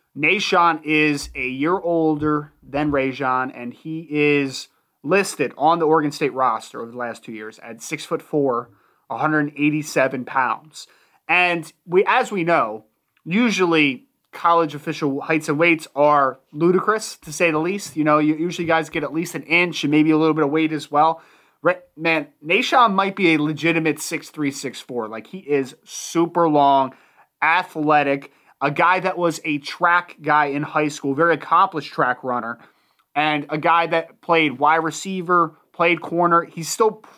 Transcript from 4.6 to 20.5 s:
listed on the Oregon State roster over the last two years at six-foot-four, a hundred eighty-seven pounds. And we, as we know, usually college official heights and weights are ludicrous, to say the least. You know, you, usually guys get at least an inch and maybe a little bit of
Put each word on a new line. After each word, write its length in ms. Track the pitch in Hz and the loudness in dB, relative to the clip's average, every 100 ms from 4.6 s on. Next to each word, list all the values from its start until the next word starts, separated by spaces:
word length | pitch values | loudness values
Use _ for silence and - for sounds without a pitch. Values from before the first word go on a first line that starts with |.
| - _ _ _ | -14 _ _ _
listed 520 | 139 185 196 - 127 - | 0 0 0 -4 -4 0
on 220 | 147 170 | 2 2
the 60 | 156 | 4
Oregon 260 | 160 151 | 2 0
State 220 | - 147 | -2 -4
roster 480 | 123 127 110 - 117 | 0 -2 -2 -6 -14
over 100 | 117 | -12
the 60 | 123 | -10
last 260 | 120 113 | -10 -10
two 80 | - | -12
years 260 | 110 107 113 | -14 -14 -16
at 220 | 117 113 | -18 -16
six-foot-four, 880 | - 151 - 160 - 151 139 117 120 _ _ _ _ | -12 -12 -8 -8 -4 0 0 0 -6 _ _ _ _
a 80 | 113 | -4
hundred 360 | 151 156 147 143 | -2 0 -2 -2
eighty-seven 680 | 147 151 147 - 131 131 120 | 0 0 -2 0 0 -2 -4
pounds. 640 | 135 123 110 - - - _ _ _ - | -2 -2 -4 -10 -20 -20 _ _ _ -2
And 440 | 175 180 170 156 - - | 2 2 0 -4 -16 0
we, 160 | 175 202 | 2 4
as 280 | 330 220 | 2 0
we 100 | 202 | -2
know, 420 | 165 165 117 110 - _ _ _ | 2 2 2 -4 -14 _ _ _
usually 840 | 156 190 247 185 185 165 147 123 - _ _ | -4 0 0 2 2 4 2 0 -10 _ _
college 420 | - 170 170 165 147 | -4 2 2 2 -4
official 460 | 165 151 151 139 | -8 -4 -4 -4
heights 260 | - 160 151 | -2 -2 -2
and 100 | 147 | 2
weights 300 | 170 160 - - | 2 2 -2 0
are 440 | 147 147 135 127 _ | 4 4 2 -2 _
ludicrous, 640 | 147 170 185 - 214 - - | 0 2 2 2 -2 -4 -14
to 140 | - | -14
say 180 | 147 175 | -2 0
the 100 | 156 | 2
least. 360 | 165 202 - 156 | -2 -4 -6 -2
You 80 | |
know, 160 | 151 151 | 2 4
you, 160 | 151 156 | 4 0
usually 320 | 175 175 165 | -2 -4 0
guys 220 | 160 156 | 0 -2
get 140 | 165 | -6
at 100 | 147 | -4
least 220 | 147 175 160 | -6 -6 -8
an 80 | |
inch 400 | 127 170 175 156 | -2 0 0 -2
and 80 | 147 | 0
maybe 200 | 151 156 | 4 4
a 60 | 156 | 4
little 160 | 160 | 2
bit 100 | 156 | 2
of 80 | 147 | 0